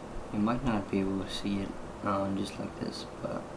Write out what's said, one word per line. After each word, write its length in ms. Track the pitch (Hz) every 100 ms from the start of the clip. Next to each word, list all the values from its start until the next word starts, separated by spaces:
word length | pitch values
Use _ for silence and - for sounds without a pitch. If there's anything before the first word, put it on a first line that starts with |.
| - - -
you 40 | 107
might 220 | 107 123
not 280 | 135 107 -
be 100 | 98
able 240 | 95 98
to 60 | 95
see 300 | - 104 98
it, 80 | 98 - - -
um, 320 | 104 98 98 98
just 240 | 98 -
like 180 | - -
this, 260 | - - - -
but, 200 | - - -